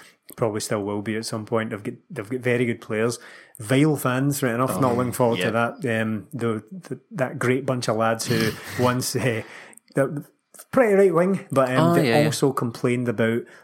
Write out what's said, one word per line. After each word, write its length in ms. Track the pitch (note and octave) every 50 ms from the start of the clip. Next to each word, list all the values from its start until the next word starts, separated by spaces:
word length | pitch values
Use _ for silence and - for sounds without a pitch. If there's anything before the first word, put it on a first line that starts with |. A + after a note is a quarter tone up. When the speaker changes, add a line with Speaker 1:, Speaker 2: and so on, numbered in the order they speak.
| - - _ _ _ - -
Speaker 1:
Probably 240 | - B2+ A2 G#2 G#2+
still 220 | - - A#2 G#2+ G2
will 160 | G2+ G#2 G#2+ G#2
be 140 | A2+ G#2+
at 80 | A2 A2
some 220 | - A#2 A2 G#2+
point. 240 | - A#2+ A2+ A2 A#2
They've 120 | A#2+ G2+ G#2+
got, 120 | B2 B2 - _ -
they've 180 | F#3 A#2+ G#2 -
got 120 | C3 B2+ A#2
very 240 | B2+ A#2+ A#2+ B2+
good 160 | A#2 A2+ A#2 -
players. 360 | - A2 G#2+ A2+ B2 A#2+ - - - - - - - _ -
Vile 380 | A2 G#2 C3 C3+ D3 D#3 D3
fans, 460 | - - B2+ B2 C3 C3+ C#3+ C#3 C#3+ C3+
right 120 | B2 A2+
enough, 180 | A#2+ C3 B2 -
Speaker 2:
Oh, 40 | -
Speaker 1:
not 160 | C3 B2+ A#2+
looking 160 | B2 B2+ A#2+ -
forward 260 | - B2+ A#2 A2+ F2+
Speaker 2:
yeah. 80 | -
Speaker 1:
to 40 | A2 G#2+ A#2 A#2 A#2 A2+ - -
that. 180 | A#2+ A2+ A2+ A2+
Um, 260 | A2 A2 G#2 - - -
the, 280 | A#2 A#2 A#2 G#2+ A2 - -
the, 300 | F#3+ F3+ - - C3 - _ - A3+
that 260 | E3+ B2+ B2 - B2+
great 260 | - A#2+ B2+ C#3 C3+
bunch 240 | C3 B2+ B2 A#2+ -
of 80 | A2
lads 300 | A2 A2 A2+ A2+ A2+ -
who 240 | - A#2 A2+ A2+ A2 G#2+ - - - G2+ B2+
<laughs> 40 | B2
once, 340 | B2 B2 B2+ B2 - -
uh, 260 | A#2+ G#2 C3 A2 A2+ - - - - - - - - _ _ -
that 320 | C#3+ C3+ - D3 D3 - - _ _ _ _ - - - _
pretty 220 | - C4 B3 G#3+ G3
right 200 | F#3+ G3+ F#3+ E3
wing, 320 | E3 F3+ F#3+ G3 - - -
but, 200 | C3+ C3+ C3 B2 C3
um, 180 | C3 D#3+ E3+ E3+
Speaker 2:
Oh, 20 |
Speaker 1:
they 140 | E3+ D#3+ A#2+
Speaker 2:
yeah, 80 | A#2 D3
yeah. 60 | D3
Speaker 1:
also 260 | D3+ - - D3 C#3 B2+
complained 560 | - C3 A#2 A2+ - - B2+ B2 B2 B2 A#2+
about 320 | A2+ G#2+ A#2 A2+ A#2 A#2+ - - - -